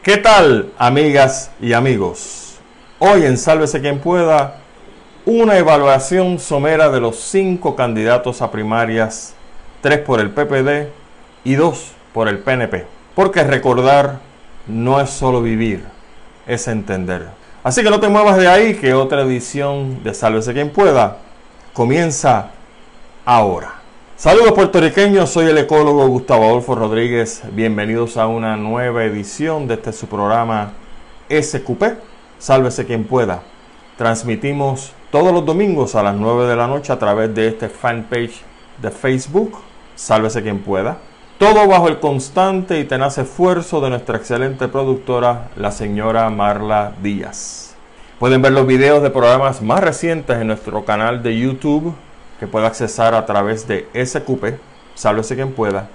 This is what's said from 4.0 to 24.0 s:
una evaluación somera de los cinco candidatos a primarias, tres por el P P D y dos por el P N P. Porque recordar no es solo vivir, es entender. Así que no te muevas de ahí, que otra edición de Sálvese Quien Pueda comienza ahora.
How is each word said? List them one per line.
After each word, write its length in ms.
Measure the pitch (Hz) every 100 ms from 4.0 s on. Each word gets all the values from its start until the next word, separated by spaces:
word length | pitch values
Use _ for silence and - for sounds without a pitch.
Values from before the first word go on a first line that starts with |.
| 175 180 165 156 139 - - - - - - - -
una 320 | 233 220 196
evaluación 800 | 160 151 139 139 - 185 180 175
somera 500 | - 143 147 160 151
de 100 | 131
los 220 | 117 117
cinco 560 | - 196 190 180 160 -
candidatos 640 | 120 110 110 123 127 120
a 100 | 117
primarias, 840 | 110 107 113 113 113 110 - - - - - - -
tres 160 | 143 147
por 200 | 147 120
el 100 | 104
P 160 | 101 113
P 160 | 135
D 280 | 135 147 147 - - - - -
y 120 | 127 135
dos 360 | 165 131 - - -
por 120 | 110 110
el 120 | 101
P 140 | 139
N 160 | 127 110
P. 180 | 92 - - -
Porque 300 | - 190 185
recordar 760 | 135 131 131 123 127 143 139 131 - - - - -
no 320 | 113 123 135
es 120 | 135
solo 320 | - 131 127
vivir, 420 | 117 110 113 92 - - - - - - -
es 220 | 117 -
entender. 580 | 110 101 95 90 90 87 - - -
Así 200 | 127 139
que 80 | 208
no 100 | 208
te 80 | 208
muevas 300 | 202 208 190
de 100 | 180
ahí, 280 | 190 226 214
que 180 | 135
otra 260 | 131 135 143
edición 840 | 135 123 123 143 143 143 135 131
de 120 | 110
Sálvese 400 | 101 113 110 120
Quien 160 | 127 147
Pueda 480 | 147 196 135 107 - - - - - -
comienza 800 | - 120 156 170 143 143 113 101 - - - - - - - -
ahora. 480 | 120 104 90 - - - -